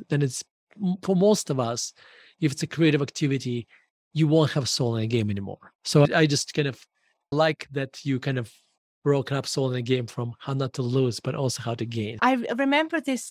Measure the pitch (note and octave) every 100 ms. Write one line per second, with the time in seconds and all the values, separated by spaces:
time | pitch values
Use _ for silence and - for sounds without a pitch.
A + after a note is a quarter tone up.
0 | - C#3+ C#3 - - _ _ - F#3+ F#3
1 | - F#3 G3+ G#3 - C3+ A#2 A#2+ - -
2 | - - - _ D3+ - D#3 - D#3+ D3
3 | C3+ - D3 C3+ B2+ A#2+ - _ _ _
4 | _ D3+ D#3 D#3+ D3 D3+ A#2+ - A#2+ A2+
5 | A2 A#2+ G#2 G2+ G2 G2 - _ - D3+
6 | C#3 E3 D#3 C#3+ - - C#3 B2 _ _
7 | _ _ _ C#3+ D#3+ D3+ - C#3 C3+ -
8 | C#3+ C3 C#3 B2+ A2 - _ _ _ _
9 | C#3+ C#3+ B2+ C#3 - D3 C3 B2 A#2 B2+
10 | A#2 - A#2+ - - C3+ C3 - A#2+ C3
11 | B2+ - C3 C3 C3 - A#2 A#2 A#2 A#2
12 | G#2+ A#2 B3 C4 A#3 A#3+ C4+ C#4+ D#4+ E4
13 | - B3 -